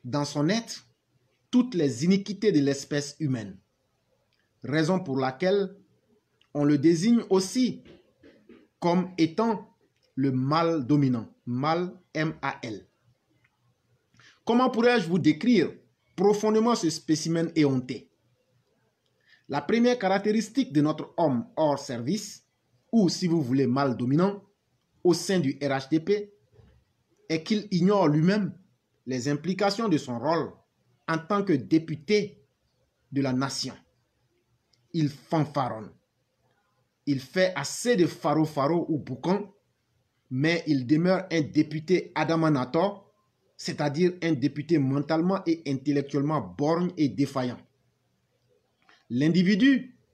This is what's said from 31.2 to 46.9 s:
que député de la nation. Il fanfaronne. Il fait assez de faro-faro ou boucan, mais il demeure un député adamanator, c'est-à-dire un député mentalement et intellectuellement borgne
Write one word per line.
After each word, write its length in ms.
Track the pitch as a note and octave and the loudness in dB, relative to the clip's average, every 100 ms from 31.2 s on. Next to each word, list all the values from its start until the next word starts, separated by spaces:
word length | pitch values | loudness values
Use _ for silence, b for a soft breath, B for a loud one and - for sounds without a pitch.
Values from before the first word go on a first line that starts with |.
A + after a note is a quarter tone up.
| - G3+ | -2 -2
que 80 | G3 | 0
député 880 | C#3 G2+ D#3+ D#3+ D3+ - G#3 - - _ _ _ _ _ _ - | 0 2 0 0 -8 -2 0 -2 -10 _ _ _ _ _ _ -8
de 100 | C3+ | -4
la 100 | C3 | -2
nation. 420 | B2+ C#3 - C3 F#2+ _ _ _ _ _ _ _ _ _ _ _ | 0 -2 -6 -10 -12 _ _ _ _ _ _ _ _ _ _ _
Il 160 | E3+ D3 | -2 -2
fanfaronne. 840 | - - D#4 A#3+ C#3+ B2 A2 G2 _ _ _ _ _ _ _ _ _ _ _ - | -4 -4 -2 0 -2 -4 -6 -14 _ _ _ _ _ _ _ _ _ _ _ -4
Il 140 | C3+ | -4
fait 320 | - F#3 F#3 | -2 0 0
assez 420 | D#3+ C#3+ - B3 A3+ | 0 -8 -4 0 2
de 100 | D#3 | 2
faro-faro 800 | - D#3+ D3+ D#3 D3 C#3+ E3+ - | 0 0 2 0 0 0 0 -2
ou 100 | D3+ | -4
boucan, 560 | - C3 E3 G3+ G3+ _ _ _ _ _ _ _ - | -6 -6 -2 -2 -4 _ _ _ _ _ _ _ -8
mais 340 | B2+ D#3+ E3+ D3+ | -2 0 0 0
il 200 | C#3 A#2+ | 0 2
demeure 400 | D#3 F3+ F3+ F#3 | 2 2 0 0
un 100 | E3 | -2
député 720 | A#2+ D3 D3+ D#3 D#3 F3+ - | -2 0 -2 -2 0 0 0
adamanator, 960 | - D#3 E3 D#3+ C#3 B2+ E3 G3 G3+ _ _ _ _ _ - | -4 0 2 2 2 0 0 -2 -4 _ _ _ _ _ -14
c'est-à-dire 560 | - D#3+ D3 C#3+ F3+ F3+ | -10 -4 -2 2 0 0
un 100 | E3 | -2
député 460 | D3 C#3+ D3+ C#3+ E3 | 0 -2 -4 0 0
mentalement 640 | C3 C#3 D3 D#3+ F3+ F#3+ F3 | 2 -2 -2 0 0 0 -2
et 160 | E3 C#3+ | -4 -4
intellectuellement 720 | C3+ D3 C#3+ C#3 C#3+ C#3+ D3+ | -6 -2 -2 -2 -2 0 -2
borgne 520 | F#2 F2+ D3 E3 F3+ | -4 -4 0 0 -2